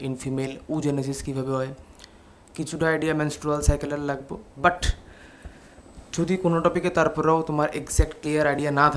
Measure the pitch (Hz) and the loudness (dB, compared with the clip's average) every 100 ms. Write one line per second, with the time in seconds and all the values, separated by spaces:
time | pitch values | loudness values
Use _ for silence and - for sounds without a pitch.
0 | 139 131 135 131 135 135 - 156 147 143 | -6 -6 -6 -4 -4 -8 -6 -2 0 0
1 | 135 135 - 131 131 131 131 143 - - | -2 -6 -6 -6 -2 -2 -4 -8 -18 -20
2 | - - - - - - 156 160 160 156 | -20 -20 -20 -20 -14 -10 -8 -2 0 2
3 | 156 156 151 - 151 147 147 147 147 147 | 0 0 -2 -2 -2 0 2 2 0 -4
4 | 143 139 - - - - 170 180 - - | -4 -6 -8 -14 -14 0 2 4 0 -2
5 | - - - - - - - - - - | -6 -20 -20 -20 -20 -20 -20 -20 -20 -20
6 | - - 170 185 180 165 170 170 180 170 | -10 -4 0 0 2 2 2 2 0 2
7 | 156 156 151 160 156 151 151 - 135 - | 2 2 2 2 2 0 0 -2 -2 0
8 | 151 - 151 151 151 139 147 143 147 | 0 -2 -2 2 2 2 0 4 4